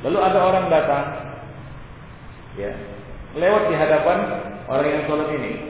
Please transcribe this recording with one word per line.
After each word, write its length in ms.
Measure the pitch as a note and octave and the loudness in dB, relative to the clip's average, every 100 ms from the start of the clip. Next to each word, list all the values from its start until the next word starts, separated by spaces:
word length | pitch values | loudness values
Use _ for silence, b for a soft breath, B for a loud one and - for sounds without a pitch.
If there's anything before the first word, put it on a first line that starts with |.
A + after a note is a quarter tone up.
Lalu 140 | C3 F#3+ | 0 2
ada 180 | F#3+ G3 | 4 6
orang 240 | F#3 F#3 F3 | 6 4 6
datang, 360 | D#3+ - C#3 C#3+ - - - - - - - - - - - - - - F#2+ | 4 4 0 0 -6 -10 -12 -14 -14 -14 -14 -14 -16 -16 -16 -16 -18 -14 -8
ya, 160 | G2+ G2 - - - - - D3 | -6 -6 -10 -12 -12 -14 -10 0
lewat 320 | F3+ G#3+ G#3 | 4 4 4
di 20 | |
hadapan 440 | D#3 D#3 D3+ D#3 F#3+ G3+ - - - - | 2 4 4 4 2 0 -4 -6 -10 -2
orang 200 | C3 D3 | 0 2
yang 100 | D3+ D3 | 0 0
sholat 240 | D3+ D3+ | 0 0
ini. 200 | D3 A#2 - | -2 -4 -8